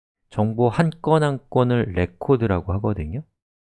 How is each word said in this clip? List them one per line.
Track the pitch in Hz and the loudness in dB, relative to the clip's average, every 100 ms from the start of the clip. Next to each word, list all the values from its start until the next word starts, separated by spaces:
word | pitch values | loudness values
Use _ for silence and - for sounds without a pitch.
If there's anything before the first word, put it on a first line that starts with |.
| _ _ _ | _ _ _
정보 | - 107 110 120 | -2 -2 2 0
한 | - 165 - | 2 -4 -4
건 | 151 160 | 0 2
한 | 147 135 _ | 2 -2 _
건을 | 127 123 120 110 | 0 2 2 0
레코드라고 | 90 87 - - 127 113 87 85 | 0 -2 -4 0 2 2 0 0
하거든요. | 98 110 101 78 117 - _ _ _ _ | -2 -2 -4 -4 -8 -10 _ _ _ _